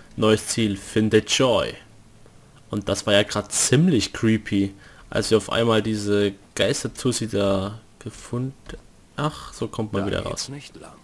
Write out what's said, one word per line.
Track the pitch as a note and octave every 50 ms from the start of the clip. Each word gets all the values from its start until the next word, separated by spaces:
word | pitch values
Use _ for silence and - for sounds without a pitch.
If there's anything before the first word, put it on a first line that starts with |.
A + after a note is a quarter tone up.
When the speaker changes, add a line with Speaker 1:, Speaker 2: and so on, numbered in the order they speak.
| - - -
Speaker 1:
Neues | - A2 A2 G#2+ G#2+ - -
Ziel, | - A#2+ A2+ G#2 G2
finde | G2 - - - A2+ A2 G#2+ A2 G#2+
Joy. | - - - - C3+ B2+ A2 F2+ D2 - - - - - - - - - - - - - - - - - - - - -
Und | G#2+ G#2 G2 -
das | G2 - -
war | A2 G2+
ja | G2+
grad | G#2+ - - G#2 - -
ziemlich | - - - - - C#3+ E3+ F#3 D3+ G#2+ - -
creepy, | - - - A2+ A2 A2 - - G#2 G2 G2 G2 - - - - - - - -
als | - A2 G#2+ -
wir | A2 G#2+
auf | G2 -
einmal | - A2 A#2 A#2 A2 A2
diese | G#2 A2+ A2 G#2 G2+ G2+ G#2 G2+ G2+ G2+ G2 - - - -
Geister-Tussi | - G2+ G#2 C#3 - - B2 - - - C3 A#2+ - A2+ G#2+
da | G2+ G2+ G2+ G2 F#2+ F#2+ F#2+ G#2 A2 A2+ - - - -
gefunden... | - G#2+ - - - - - B2 B2+ C3 C3 - - - - - - - - - - _ -
Ach, | - C#3+ D#3 - - - -
so | - - B2+ G#2+
kommt | - - A2 G#2+
man | G2 G2
Speaker 2:
Da | G2 G2+
Speaker 1:
wieder | - -
Speaker 2:
geht's | - -
Speaker 1:
raus. | - - - B2
Speaker 2:
nicht | C3+ C#3+ - - -
lang. | D#2+ D#2+ D#2+ D2+ C#2+